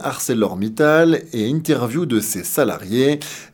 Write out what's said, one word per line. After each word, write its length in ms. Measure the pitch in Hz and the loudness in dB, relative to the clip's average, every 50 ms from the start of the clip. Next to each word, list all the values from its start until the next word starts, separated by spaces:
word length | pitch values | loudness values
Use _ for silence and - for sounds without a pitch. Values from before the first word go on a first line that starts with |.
| - | -2
ArcelorMittal 1160 | 143 123 - - - 123 113 104 92 90 92 101 110 110 117 151 151 156 160 170 165 160 139 - - - | -6 -6 -4 -2 -2 0 2 0 0 0 -2 -4 -4 0 2 4 4 6 6 6 4 4 2 -2 -4 -4
et 160 | 117 107 117 | -2 -2 0
interview 580 | 143 160 160 156 151 123 120 117 117 165 175 | -2 -2 0 0 0 2 0 -2 -2 -2 -2
de 140 | 143 117 107 | 0 0 0
ses 240 | 104 - - 95 87 | 0 -2 -4 -6 -6
salariés. 720 | - - 156 139 104 87 80 - 90 110 123 131 143 147 143 147 - - - - - | -4 0 0 0 0 0 -4 -6 -2 0 2 2 2 2 0 -4 -10 -14 -16 -16 -18